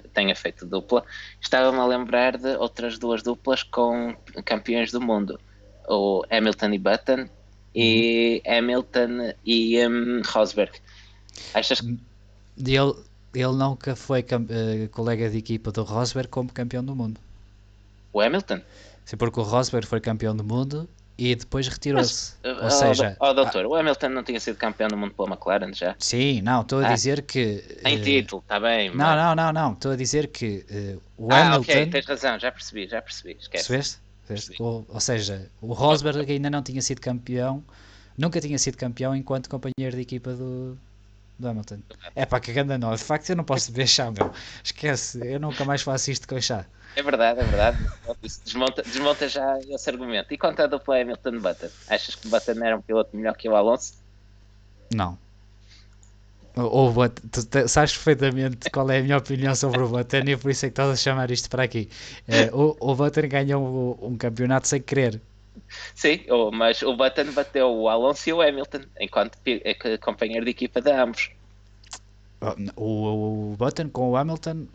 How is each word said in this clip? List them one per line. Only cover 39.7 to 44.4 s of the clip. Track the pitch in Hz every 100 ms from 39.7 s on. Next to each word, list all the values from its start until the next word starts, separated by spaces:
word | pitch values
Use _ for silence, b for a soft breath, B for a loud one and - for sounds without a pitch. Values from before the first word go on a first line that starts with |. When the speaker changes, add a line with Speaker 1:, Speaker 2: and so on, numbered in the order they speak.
| 127 131 123
Speaker 2:
de |
equipa | 123 127 123
do, | 123 131 127 131 131 - - - - - -
do | 123
Hamilton. | 110 104 101
Speaker 1:
Do | - -
Hamilton. | 87 -
Speaker 2:
É | 131
pá, | 123
que | 123
ganda | 120 143 135
nó. | 117 110
De |
facto, | - 151 151
eu | 180
não |
posso | 160 131 -
beber | 120 131
chá, | - 123
meu. | 107 - B